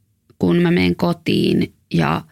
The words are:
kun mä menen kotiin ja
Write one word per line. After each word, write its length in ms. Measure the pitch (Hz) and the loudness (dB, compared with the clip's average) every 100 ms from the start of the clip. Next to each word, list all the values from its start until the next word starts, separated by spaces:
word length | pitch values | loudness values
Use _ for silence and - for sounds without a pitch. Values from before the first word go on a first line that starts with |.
| _ _ _ - | _ _ _ -4
kun 180 | 180 175 | 0 2
mä 140 | 170 | 2
menen 240 | 180 180 170 | 2 0 0
kotiin 760 | 175 170 - - 82 82 - _ - | -2 -4 -2 -2 0 0 -2 _ -6
ja 280 | 165 147 165 - | -2 0 -2 -6